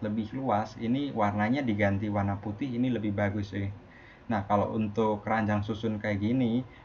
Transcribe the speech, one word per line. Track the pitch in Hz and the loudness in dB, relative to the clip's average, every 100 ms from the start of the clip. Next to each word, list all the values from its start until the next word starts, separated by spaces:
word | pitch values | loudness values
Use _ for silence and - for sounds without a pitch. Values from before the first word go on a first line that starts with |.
| 107 | -2
lebih | 110 104 | -2 -4
luas, | 135 131 104 110 - | -4 0 0 0 -4
ini | 113 135 143 | 0 0 0
warnanya | 110 104 104 107 139 127 | 0 0 2 2 2 0
diganti | 101 101 98 104 | 2 2 2 0
warna | 101 101 98 | 0 0 -2
putih, | 107 101 143 | -4 -6 -4
ini | 120 127 | 0 0
lebih | 113 107 101 | 0 0 0
bagus | 101 104 101 | 0 0 -4
sih. | 104 98 101 - - - - - | -4 -4 -6 -16 -20 -20 -12 -2
Nah, | 107 101 | -2 2
kalau | 104 95 113 | 2 2 0
untuk | 107 107 110 104 - | 0 2 2 0 0
keranjang | 110 104 104 101 | 0 2 0 0
susun | 104 113 107 | -2 -2 -2
kayak | 107 101 | -2 0
gini, | 104 131 120 120 127 - | 2 2 2 0 -2 -10